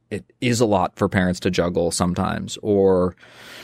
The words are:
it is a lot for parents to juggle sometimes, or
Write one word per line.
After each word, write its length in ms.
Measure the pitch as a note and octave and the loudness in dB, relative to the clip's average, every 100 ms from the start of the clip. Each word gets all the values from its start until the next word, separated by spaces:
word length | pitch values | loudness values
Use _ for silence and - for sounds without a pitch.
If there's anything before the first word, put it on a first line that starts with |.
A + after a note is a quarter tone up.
| _ | _
it 160 | - - _ | -12 -12 _
is 180 | B2 A#2 | -2 0
a 60 | A2+ | 2
lot 300 | G2 F2 - | 2 0 0
for 120 | G2 | 0
parents 320 | G2+ F2+ F2+ | 2 0 0
to 120 | G2+ | -2
juggle 400 | F2+ E2+ E2+ E2+ | 0 0 0 -2
sometimes, 640 | - F2 F#2 F#2 E2 G2 - | 0 -2 0 -4 -4 -8 -8
or 520 | G#2+ G2+ F#2+ F#2 F2+ - - - - - | 0 2 4 4 0 -4 -16 -20 -20 -20